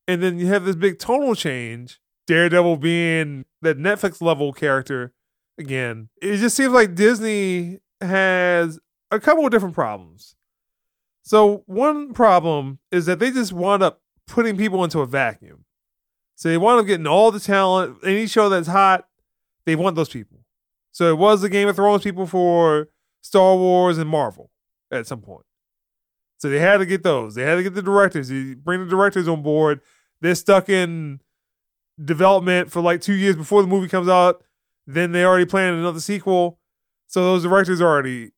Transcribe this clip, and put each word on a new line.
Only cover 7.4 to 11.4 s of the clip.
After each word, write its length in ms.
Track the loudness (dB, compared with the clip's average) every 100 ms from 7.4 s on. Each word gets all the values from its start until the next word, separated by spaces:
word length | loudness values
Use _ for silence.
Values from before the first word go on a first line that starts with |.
| -2 -4 -6 -12 _ _
has 800 | -4 -2 0 0 0 0 -2 -6 _ _ _
a 100 | -2
couple 240 | 2 2
of 60 | 2
different 240 | 0 0
problems. 640 | -4 -6 -6 -16 _ _ _ _ _ _ _ _ _ _ _
So 420 | 0 4